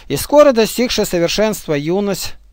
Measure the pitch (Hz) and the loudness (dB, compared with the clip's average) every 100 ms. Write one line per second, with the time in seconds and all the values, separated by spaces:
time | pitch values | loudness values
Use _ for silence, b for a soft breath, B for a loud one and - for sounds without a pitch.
0 | - 139 - 285 294 233 214 - 240 - | -8 -6 2 6 6 4 0 -2 -2 -2
1 | 202 180 170 - 214 208 - 143 151 185 | -2 -2 0 0 -2 -2 -4 -4 -2 -2
2 | 202 185 - - - | -2 -4 -8 -12 -20